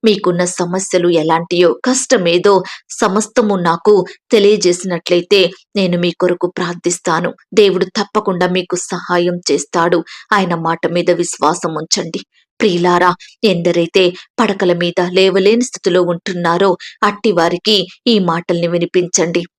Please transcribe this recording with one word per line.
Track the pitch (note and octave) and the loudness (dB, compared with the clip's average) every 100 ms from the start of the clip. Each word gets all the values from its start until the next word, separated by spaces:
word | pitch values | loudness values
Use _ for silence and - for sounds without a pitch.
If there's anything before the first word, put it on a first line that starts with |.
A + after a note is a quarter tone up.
| A3+ | 2
మీకున్న | G3 F3+ F3 F3+ - | 2 0 0 -2 -2
సమస్యలు | F3 F#3 F#3+ F#3 F3 E3 | -4 -4 -2 0 2 0
ఎలాంటియో, | D#3+ E3 E3+ F3 F3 - - | 0 -2 -2 2 2 2 -2
కష్టమేదో, | C4 - B3 F3 F3 G3+ F#3+ F#3 - _ - | -2 0 0 2 2 4 2 0 -16 _ -4
సమస్తము | D#3+ G3 G#3+ - G#3+ G3 F3 | 0 0 -2 -2 0 0 0
నాకు | E3+ A3 G#3 F#3 - _ | 0 4 2 2 -10 _
తెలియజేసినట్లయితే | A3+ G3+ G#3 F3 F3 F#3+ E3+ - F3 F3 G3+ F3 - _ G#3 | 4 4 4 0 -2 -4 -6 0 -2 2 2 2 -2 _ -2
నేను | F#3 F3 | 0 0
మీ | F3 E3+ | -2 -2
కొరకు | F3+ F3+ F3+ - | -2 -2 -4 -4
ప్రార్థిస్తాను. | F3 F3 F3 F3 - E3 E3+ - _ F#3+ | -8 -4 -6 -4 -2 -2 -2 -8 _ 2
దేవుడు | G3+ F3+ F3+ - | 2 2 -2 -4
తప్పకుండా | G3 G#3+ G#3 F3+ F3+ F#3 | -4 -2 -2 -2 -2 -2
మీకు | F3+ F3+ - | -4 -8 -6
సహాయం | F3 - F3+ F3 F3+ - | -10 -4 -2 -2 -4 -2
చేస్తాడు. | C#3+ - F3+ E3+ E3+ - - - G#3 | -4 -2 -2 0 0 -4 -16 -2 -2
ఆయన | F#3+ E3 D#3+ | 0 -2 -4
మాట | E3 E3 F3 | -4 -2 -2
మీద | F3 E3+ | 0 0
విశ్వాసం | E3+ - D3 F3 E3+ D#3 | -2 -2 -2 -2 -6 -8
ఉంచండి. | D#3+ G#3+ E3 F#3+ - _ _ _ | -6 -6 -4 -10 -12 _ _ _
ప్రియులారా, | A3 F3 F3 F3 F3+ F3 - _ A3 | 0 2 2 4 2 0 -10 _ 0
ఎందరైతే | F3 F3 E3+ E3+ G3 F3+ F3+ - - | 0 0 0 2 2 2 0 -16 -2
పడకల | G#3+ G3 F#3 F3 | -2 0 0 0
మీద | F3 F3 F3+ F3+ | -2 -2 0 2
లేవలేని | F#3+ F#3+ F#3+ A#3 B3 | 2 4 2 2 -2
స్థితిలో | - F#3+ F3+ F3+ | -4 0 0 0
ఉంటున్నారో, | F3 - F3+ F3 E3+ G3 - - - G#3 | -2 -6 -4 -2 2 2 0 -6 -4 -4
అట్టి | G#3 A3+ E3+ | 0 -2 2
వారికి | E3 F3 - G#3 F3+ - - | 0 0 0 0 -2 -6 0
ఈ | A3 F3+ | 2 2
మాటల్ని | E3 E3+ F3 E3+ F3 | -4 -2 -2 -2 -2
వినిపించండి. | E3+ F3+ F3+ - E3 F3 E3+ | 0 -2 -2 -2 -2 -2 -6